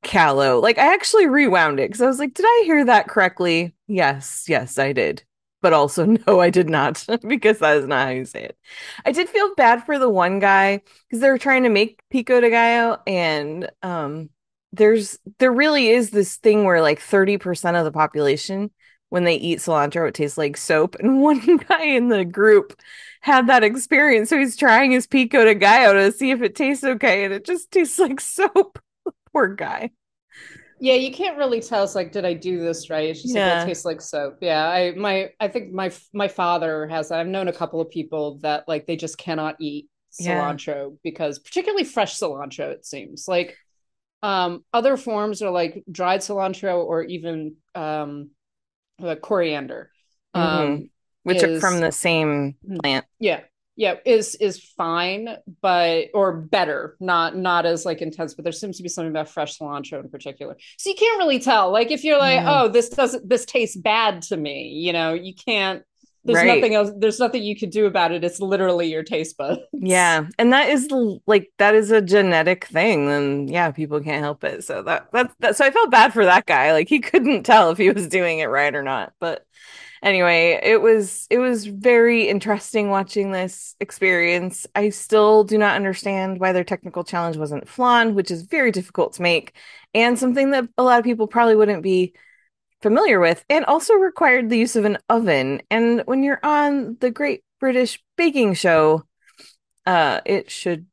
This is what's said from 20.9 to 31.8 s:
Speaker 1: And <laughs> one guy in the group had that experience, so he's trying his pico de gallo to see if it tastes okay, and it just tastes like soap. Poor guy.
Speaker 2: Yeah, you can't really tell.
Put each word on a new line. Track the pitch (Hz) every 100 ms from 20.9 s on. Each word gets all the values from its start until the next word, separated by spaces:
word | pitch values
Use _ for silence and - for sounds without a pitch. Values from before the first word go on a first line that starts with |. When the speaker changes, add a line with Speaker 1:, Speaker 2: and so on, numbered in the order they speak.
| -
Speaker 1:
And | 214 269
<laughs> |
one | 294 285 226 339
guy | - 330
in | 311 262 240
the | 214 180
group | 175 214 208 202 - - - - -
had | - 269 240
that | 254
experience, | 214 247 - 285 294 233 220
so | 302
he's | 269 -
trying | 277 226 277
his | 254 -
pico | 277 240 269
de | 220
gallo | 202 202 233 240
to | 196 196
see | 202 269
if | 254
it | 240
tastes | - 277 277
okay, | 269 240 269 190
and | 196
it | 196 202
just | 349 -
tastes | 381 330 -
like | 339 269
soap. | - - 392 - 392 - _ _ - _ _ 302
Poor | 202
guy. | 202 143 - 240 _ _ _ _ - - - _ _
Speaker 2:
Yeah, | 262
you | 262 262
can't | 262 381 294
really | 269 233
tell. | 226 220